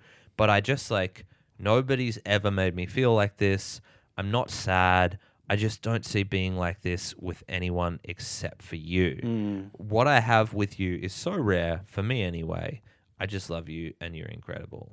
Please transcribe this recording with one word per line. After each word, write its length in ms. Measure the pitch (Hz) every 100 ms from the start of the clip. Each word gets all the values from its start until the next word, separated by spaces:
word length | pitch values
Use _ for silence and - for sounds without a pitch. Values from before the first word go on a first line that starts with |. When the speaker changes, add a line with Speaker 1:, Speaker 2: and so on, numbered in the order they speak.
| - - _ -
Speaker 1:
but 140 | 107
I 100 | 101
just, 300 | 104 135 -
like, 360 | 104 92 - - _ _ -
nobody's 600 | 98 120 135 131 123 107
ever 260 | 98 104 101
made 260 | 98 92 90
me 100 | 90
feel 260 | 120 127
like 240 | 110 101 -
this. 420 | 101 98 - - - _ _ -
I'm 140 | 98
not 200 | 120 -
sad. 680 | - 98 92 92 92 90 95 _ _ -
I 60 | 104
just 260 | 107 -
don't 220 | 113 113
see 180 | - 104
being 340 | 98 95 92 92
like 260 | 87 -
this 320 | 90 90 - -
with 260 | 90 82 -
anyone 500 | 92 90 87 87 85
except 580 | - 87 - - - -
for 140 | - 82
you. 440 | 80 90 87 67
Speaker 2:
Mm. 480 | 117 113 104 98 98
Speaker 1:
What 340 | - 104 110 139
I 140 | 127
have 340 | 113 113 110
with 240 | 104 101 -
you 180 | 95 87
is 100 | 87
so 200 | - 175 196
rare, 460 | 107 90 85 87 95
for 160 | -
me 200 | 107 131
anyway. 600 | 92 85 80 85 - 127 - _ _ -
I 80 | 98
just 220 | 101 -
love 180 | 82 82
you 260 | 80 82 -
and 140 | 85 80
you're 120 | -
incredible." 640 | 78 - 82 - - -